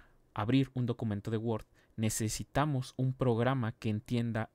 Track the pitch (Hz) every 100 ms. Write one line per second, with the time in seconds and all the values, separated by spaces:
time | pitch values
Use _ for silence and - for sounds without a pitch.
0 | - _ _ - 107 135 131 - 120 117
1 | 113 101 104 110 117 107 - _ _ -
2 | 110 - 110 - 107 - 151 135 127 -
3 | 131 127 123 113 120 135 110 - 113 107
4 | - 123 117 110 107